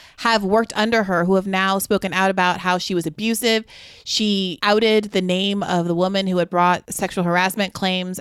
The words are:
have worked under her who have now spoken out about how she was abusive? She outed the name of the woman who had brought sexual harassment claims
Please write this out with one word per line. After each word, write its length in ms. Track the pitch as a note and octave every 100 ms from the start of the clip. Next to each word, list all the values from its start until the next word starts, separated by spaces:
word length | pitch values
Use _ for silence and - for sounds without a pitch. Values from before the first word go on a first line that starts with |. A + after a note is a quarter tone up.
| - -
have 240 | A#3 A3+
worked 300 | G3 G#3+ A#3 -
under 280 | A3 A3+
her 220 | G3 F3 F3
who 100 | F#3+
have 100 | G3
now 320 | F#3+ F#3+ G3
spoken 340 | - G3 F#3+
out 180 | F3 F#3+
about 280 | F#3+ F3+ F3
how 180 | F3+ F3+
she 160 | - F3+
was 100 | E3
abusive? 600 | D3+ A3 A3+ A#3+ A3+ A3 - - -
She 540 | - - G#3+ G3 F#3 E3
outed 480 | G#3 G#3+ A3 A3 G#3
the 100 | F#3+
name 400 | F#3 F3+ G3 G3+
of 260 | - F3+ E3+
the 60 |
woman 320 | E3+ F#3 G3 F#3+
who 120 | F3+
had 120 | E3+
brought 420 | F3+ F3+ F3+ -
sexual 320 | - F#3 -
harassment 500 | F3 F3 F#3 G3 F#3+
claims 460 | - F#3+ F#3 F3+ F#3